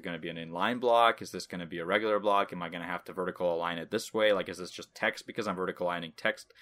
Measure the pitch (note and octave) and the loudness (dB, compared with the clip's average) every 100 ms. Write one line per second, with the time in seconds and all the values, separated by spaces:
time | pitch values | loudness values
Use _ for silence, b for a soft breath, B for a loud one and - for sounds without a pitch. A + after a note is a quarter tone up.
0 | F2+ E2+ E2+ E2 E2 E2+ G#2 B2 A#2+ A#2 | -8 -6 -6 -8 -6 -2 0 2 4 6
1 | A#2 A2+ F#2+ F2+ - F2+ E2+ E2 E2+ G#2 | 6 4 -2 -10 -8 -8 -6 -4 0 2
2 | A2 G#2 G2+ G2+ G2 F2+ E2+ F2 E2+ F2 | 4 2 4 4 2 -2 -6 -6 -6 -6
3 | - F2 F2+ - F2+ E2+ E2+ E2+ D#2+ A2 | -6 -4 -4 0 0 2 0 -4 -2 -4
4 | - A2 G#2+ G2 F2 F2 F2 - - - | -2 4 6 4 2 -6 -10 -12 -14 -4
5 | A2+ - - A#2+ G#2+ F2+ F#2 - F2+ F2 | -2 -2 -6 -6 -4 -2 -2 -2 -2 -2
6 | E2 - A2 - - - | -6 -4 -2 -2 -6 -20